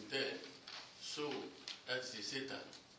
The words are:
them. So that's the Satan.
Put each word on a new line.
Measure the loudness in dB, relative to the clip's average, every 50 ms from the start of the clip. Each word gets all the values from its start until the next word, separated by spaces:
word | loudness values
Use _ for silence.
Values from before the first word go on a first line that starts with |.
| -2
them. | 2 4 4 4 4 4 0 -2 -6 -8 -8 -8 -6 -6 -6 -6 -8 -8 -6
So | -2 0 2 2 4 4 2 2 0 -2 -6 -6 -4 -4 -4 -4 2
that's | 4 4 4 4 2
the | 0 0 0
Satan. | 2 2 2 2 2 0 -2 -2 -6 -8 -10 -12 -14 -16